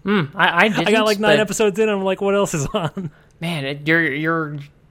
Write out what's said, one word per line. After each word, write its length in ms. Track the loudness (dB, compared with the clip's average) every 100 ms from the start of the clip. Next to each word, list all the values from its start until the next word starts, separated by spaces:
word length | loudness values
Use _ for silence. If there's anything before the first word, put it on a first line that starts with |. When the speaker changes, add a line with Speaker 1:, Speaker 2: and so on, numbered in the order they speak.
| -2
Speaker 1:
Mm, 260 | 0 0 0
I, 300 | 2 4 2
I 20 |
didn't, 200 | 2 2
Speaker 2:
I 20 |
got, 140 | 2 2
like, 140 | 2
nine 180 | 2 2
Speaker 1:
but 20 |
Speaker 2:
episodes 400 | 2 0 0 2
in 80 | 0
and 100 | 0
I'm 40 |
like, 160 | -2 -2
"What 160 | 0 0
else 180 | 0
is 120 | -2 -4
on?" 360 | -4 -6 -6 -10 -12 _ _
Speaker 1:
Man, 240 | -8 -6
it, 240 | -6 -4 0
your, 140 | 2
your, 540 | 2 -2 -2 -2 -4 -8 -14 _ _